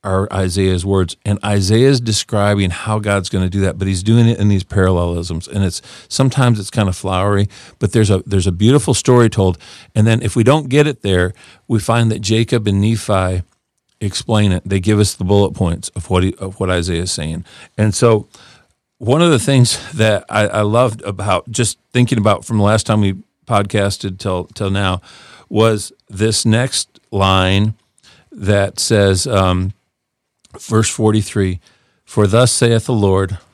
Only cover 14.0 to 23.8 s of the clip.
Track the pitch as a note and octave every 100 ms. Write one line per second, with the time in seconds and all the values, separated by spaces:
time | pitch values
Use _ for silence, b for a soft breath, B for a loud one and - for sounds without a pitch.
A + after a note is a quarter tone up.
14 | G#2 - - A2 G#2 F2+ F#2+ G2 F2 G#2
15 | G#2 - F#2 G2+ G2+ - F2 E2+ - -
16 | - F2+ F#2 - F#2+ G2 F#2 F2+ F2 E2+
17 | F2+ - D#2 E2 - B B - G#2+ G2
18 | A#2+ G#2+ - B B B B _ _ _
19 | A2 C#3+ E3+ C3+ - C3+ A#2+ - - D#3
20 | A2 G2+ - G#2+ G#2 G#2+ G#2 A2+ B2+ A2
21 | - F#2+ G2 F#2 - A2+ A2+ - _ B2
22 | B2 A#2+ G#2 G2 - A2 G#2 G#2+ - G#2+
23 | G2+ F#2+ - _ - G#2+ G2+ G#2+